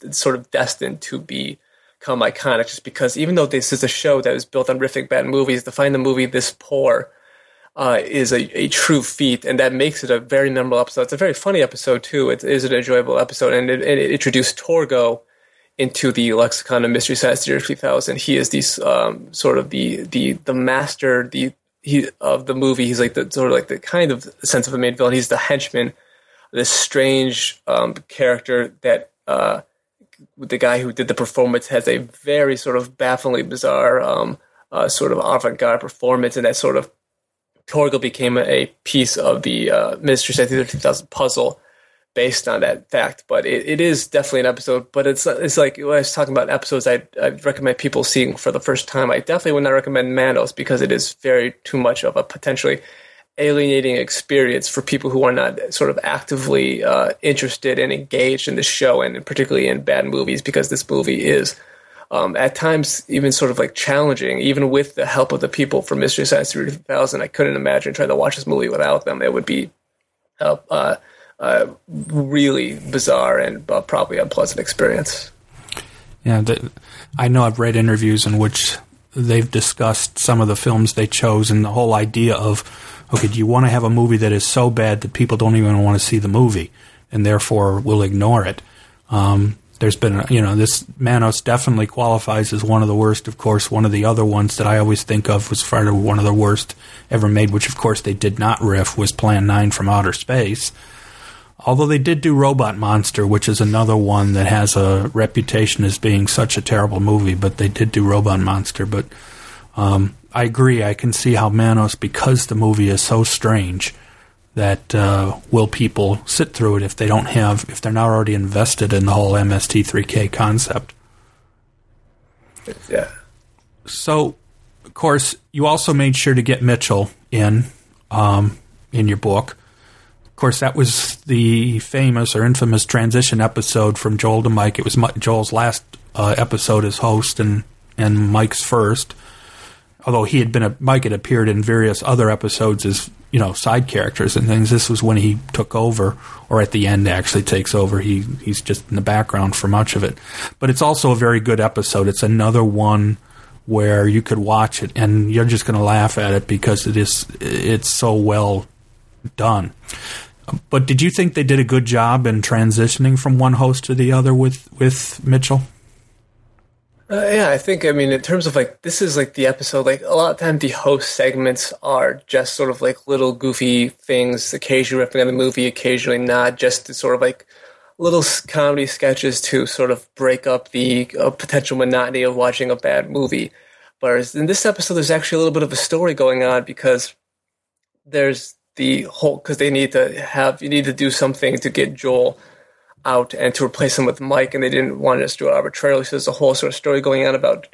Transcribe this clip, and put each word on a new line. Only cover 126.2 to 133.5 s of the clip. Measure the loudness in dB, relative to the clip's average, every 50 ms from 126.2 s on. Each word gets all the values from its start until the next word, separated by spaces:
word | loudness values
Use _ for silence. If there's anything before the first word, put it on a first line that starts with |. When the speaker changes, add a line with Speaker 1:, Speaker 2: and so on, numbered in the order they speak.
| 2 2
Speaker 2:
to | 2 2
get | 2 2 0 2
Mitchell | 2 2 2 2 2 0 0 0 0 -2 -6 _ _ -4
in, | 0 2 2 4 4 2 2 -2 -6 -20 _ _ _ _ _ -4
um, | 0 2 2 4 4 4 2 0 -2 -6 -16 _ _ -20 -12 -6
in | -2 0 2 2
your | 0 0
book. | 0 0 0 0 0 -4 -8 _ _ _ _ _ _ -20 -20 -20 _ _ _ _ -20
Of | -16 _
course, | 0 0 0 2 2
that | -2 -2 2
was | 2 2 2 2 0 -2 -4 -6 -8 -4
the | 0 2 2 4 4 4 2 2 0 -2 -2
famous | -4 -4 -2 2 2 2 2 2 0 0 0
or | 2 4
infamous | 4 4 4 2 2 2 2 0
transition | 0 0 0 2 2 2 2 2 2 2 2
episode | 0 0